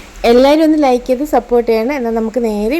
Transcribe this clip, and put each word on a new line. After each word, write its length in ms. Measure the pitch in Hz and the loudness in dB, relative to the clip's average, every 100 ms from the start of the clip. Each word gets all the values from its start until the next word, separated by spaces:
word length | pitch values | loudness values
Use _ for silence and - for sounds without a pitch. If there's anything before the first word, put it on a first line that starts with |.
| - - 233 | -20 -4 2
എല്ലാവരും 320 | 240 269 311 311 | 4 4 4 2
ഒന്ന് 120 | 311 269 | 2 0
ലൈക്ക് 180 | 247 247 | 0 -2
ചെയ്ത് 140 | 247 294 | -4 0
സപ്പോർട്ട് 340 | 254 247 240 233 | -2 0 -2 0
ചെയ്യണം. 220 | 220 226 294 | -2 -2 -4
എന്നാൽ 160 | 233 226 | -4 -4
നമുക്ക് 200 | 220 240 226 | -4 -4 -4
നേരെ 320 | 208 214 | -2 -2